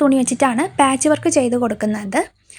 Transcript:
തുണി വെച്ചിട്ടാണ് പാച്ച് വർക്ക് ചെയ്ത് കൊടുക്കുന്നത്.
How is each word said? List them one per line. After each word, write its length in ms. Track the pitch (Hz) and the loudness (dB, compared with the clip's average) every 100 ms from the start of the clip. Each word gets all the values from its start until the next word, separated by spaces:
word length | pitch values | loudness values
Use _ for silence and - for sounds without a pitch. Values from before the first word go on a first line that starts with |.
തുണി 160 | 285 269 | 2 2
വെച്ചിട്ടാണ് 420 | 247 240 269 233 359 - | 0 0 0 0 -4 0
പാച്ച് 280 | 269 262 302 | 0 2 0
വർക്ക് 180 | 202 339 311 | 0 2 0
ചെയ്ത് 180 | 247 240 | 0 0
കൊടുക്കുന്നത്. 580 | 240 262 214 214 202 247 381 _ _ | -2 -2 -4 -4 -4 -4 -4 _ _